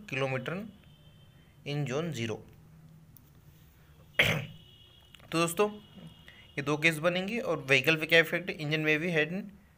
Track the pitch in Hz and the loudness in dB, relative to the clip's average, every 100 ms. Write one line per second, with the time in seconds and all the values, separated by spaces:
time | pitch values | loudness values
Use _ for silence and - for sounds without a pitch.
0 | - 135 135 131 127 175 233 - - - | -8 -4 -2 -2 -6 -8 -10 -16 -20 -20
1 | - - - - - - - 147 135 131 | -20 -20 -20 -20 -20 -16 -6 -4 -2 -4
2 | 170 123 117 - - - - - - - | -4 -4 -4 -6 -10 -20 -20 -20 -20 -20
3 | - - - - - - - _ - - | -20 -20 -20 -20 -20 -20 -20 _ -20 -20
4 | - - - - - - - - - - | -12 0 0 0 -6 -14 -20 -20 -20 -20
5 | - - - 165 165 165 208 208 - - | -20 -20 -4 0 0 2 0 0 -18 -20
6 | - - - - - - 139 151 165 156 | -20 -20 -20 -20 -14 -8 -2 2 2 2
7 | 165 180 190 226 - 151 127 135 135 156 | 0 0 -4 -4 -4 -4 4 4 6 2
8 | 156 165 160 170 175 - 151 156 156 151 | 6 6 6 0 -4 -6 -2 0 2 2
9 | 175 165 156 185 208 - - | 2 0 0 -4 -10 -18 -20